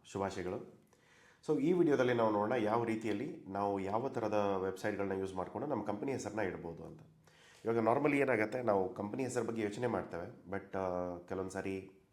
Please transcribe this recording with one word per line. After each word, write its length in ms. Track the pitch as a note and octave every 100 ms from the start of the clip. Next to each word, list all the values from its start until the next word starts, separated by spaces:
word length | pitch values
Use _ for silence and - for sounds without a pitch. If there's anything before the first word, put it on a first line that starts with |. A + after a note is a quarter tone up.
ಶುಭಾಶಯಗಳು. 720 | - G2 G2 F#2+ F2+ F#2+ - - _ _ _ - - - -
So, 140 | D3
ಈ 120 | D3
ವಿಡಿಯೋದಲ್ಲಿ 420 | F3+ E3 C3 B2
ನಾವು 180 | A#2+ A2+
ನೋಡೋಣ 200 | G#2 G#2+
ಯಾವ 320 | B2+ G#2 A#2
ರೀತಿಯಲ್ಲಿ 600 | A2+ A2 A2 G2+ D3 F3 -
ನಾವು 320 | G2 G2+ G2
ಯಾವ 280 | F#2+ G#2+ C3+
ಥರದ 520 | B2+ G#2+ G#2 G2+ F#2+
ವೆಬ್ಸೈಟ್‌ಗಳನ್ನ 500 | F#2+ F#2+ A2 G2 G2
ಯೂಸ್ 220 | F#2+ F#2+
ಮಾಡ್ಕೊಂಡು 320 | F#2 F2+ G#2+ C#3+
ನಮ್ಮ 180 | B2
ಕಂಪನಿ 280 | G2+ G#2 C3+
ಹೆಸರನ್ನ 280 | C3 - A2
ಇಡ್ಬೋದು 440 | F#2+ E2+ E2+ D#2+
ಅಂತ. 160 | D#2+ - - _ - - - -
ಇವಾಗ 140 | A2 A#2
normally 420 | A2+ B2+ D3 C#3+
ಏನಾಗುತ್ತೆ, 420 | C3 A2+ G#2+ B2+
ನಾವು 320 | A#2 G2+ F#2
ಕಂಪನಿ 280 | - G#2 C3
ಹೆಸರ 200 | B2+ B2
ಬಗ್ಗೆ 200 | A2+ A2+
ಯೋಚನೆ 240 | G#2 A2 B2
ಮಾಡ್ತೇವೆ, 640 | G2 E2+ E2+ F#2+ B2 F2
but, 260 | F#2+ - G2
ಆ, 420 | F#2 F2+ F2+ F2
ಕೆಲವೊಂದು 320 | - F#2+ F#2+
ಸಾರಿ 400 | F#2+ G2 F#2+ F#2 - _